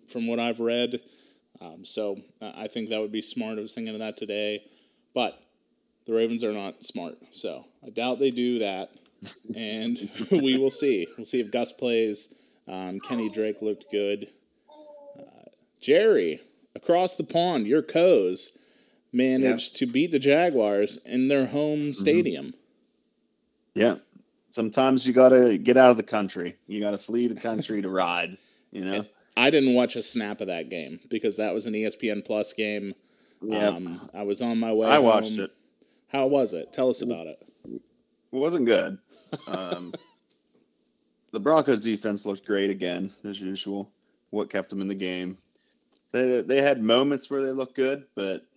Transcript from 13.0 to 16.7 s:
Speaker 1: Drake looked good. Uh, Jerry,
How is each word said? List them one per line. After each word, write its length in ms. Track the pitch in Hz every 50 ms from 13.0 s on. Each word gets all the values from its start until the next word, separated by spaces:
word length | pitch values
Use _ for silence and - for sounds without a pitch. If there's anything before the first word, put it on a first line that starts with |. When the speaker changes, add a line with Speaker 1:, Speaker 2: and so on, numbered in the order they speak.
| - - 131 120 110 107
Speaker 1:
Drake 360 | 101 110 107 107 107 - 107
looked 260 | 107 104 - - -
good. 380 | - 101 101 101 104 101 101 - - _ _ _ _ _ _ _ 302 302 302 302 294 294 285 285 285 277
Uh, 60 | - - - - - - - _ _ _ _ _
Jerry, 600 | - 123 139 180 214 220 196 127 92 82 76 76 - _ _ _ _ _